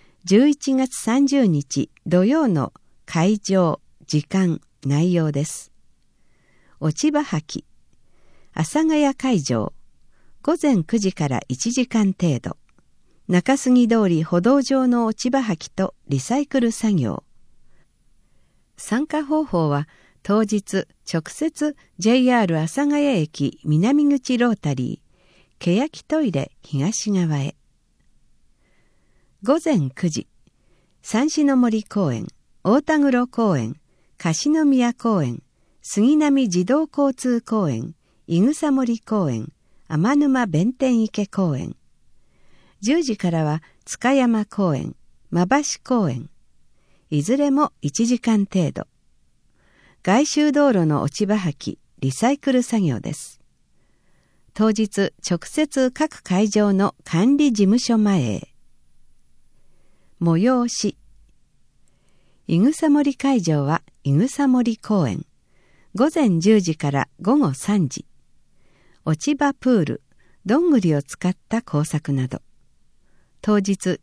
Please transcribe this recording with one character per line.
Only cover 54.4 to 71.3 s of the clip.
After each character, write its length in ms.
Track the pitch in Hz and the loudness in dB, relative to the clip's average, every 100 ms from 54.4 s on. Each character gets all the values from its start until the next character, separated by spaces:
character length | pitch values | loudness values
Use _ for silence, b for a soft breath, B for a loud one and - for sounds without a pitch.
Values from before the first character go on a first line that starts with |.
| _ | _
当 160 | - 220 | -2 0
日、 420 | 214 214 - 196 _ - | 0 -2 -2 -4 _ -6
直 120 | 170 | -6
接 460 | - - 302 262 254 | -4 -4 -2 0 -2
各 320 | - 311 - | 0 -6 -6
会 260 | - 185 214 | -4 0 2
場 240 | 214 208 | 2 2
の 220 | 190 202 - | 2 0 -4
管 340 | - 165 233 285 | -4 0 2 4
理 160 | 294 | 2
事 120 | 208 | 2
務 140 | 196 240 | 2 2
所 200 | - 226 | 2 2
前 240 | 208 185 | 2 2
へ。 320 | 120 98 - _ - _ _ - - - _ - _ _ - - _ _ _ - | 0 -4 -10 _ -20 _ _ -20 -20 -20 _ -20 _ _ -20 -20 _ _ _ -4
催 480 | 170 165 240 254 240 | 0 2 2 2 -2
し。 280 | - 208 - - - _ _ _ _ _ _ _ _ _ _ _ _ - | -2 -6 -6 -20 -20 _ _ _ _ _ _ _ _ _ _ _ _ -2
い 120 | 165 | 2
ぐ 140 | 247 | 2
さ 160 | 311 320 | 2 2
森 280 | 294 285 - | 2 2 -2
会 260 | 269 254 | 0 0
場 220 | 165 151 | 0 0
は 180 | 139 147 - _ | 0 -4 -8 _
い 80 | 139 | 0
ぐ 160 | 143 254 | 2 0
さ 180 | - 277 | 0 0
森 300 | 254 233 220 | 2 0 -4
公 320 | - 202 131 | -2 0 0
園。 180 | 92 - _ _ _ _ _ _ 190 | -4 -10 _ _ _ _ _ _ -2
午 120 | 302 | 0
前 240 | 330 240 165 | 2 2 2
十 220 | 190 220 | 4 2
時 160 | 175 151 | 2 -4
か 140 | 147 | -2
ら 180 | 139 - - | -2 -4 -6
午 180 | 180 294 | 0 2
後 140 | 175 | 0
三 340 | 131 - 208 151 | -2 -2 0 -2
時。 160 | - - _ _ _ _ _ _ _ _ _ | -4 -18 _ _ _ _ _ _ _ _ _
落 140 | 160 156 | -6 -4
ち 180 | 294 285 | -2 0
葉 180 | 294 | 0
プ 260 | - 254 226 | 0 2 2
ー 40 | |
ル、 180 | 147 - _ _ _ _ | 0 -6 _ _ _ _
ど 160 | 190 277 | -2 0
ん 100 | 349 | 4
ぐ 100 | 254 | 2
り 140 | 175 | 2
を 80 | 147 | 0
使 260 | - - | -4 -6
っ 80 | 180 | -4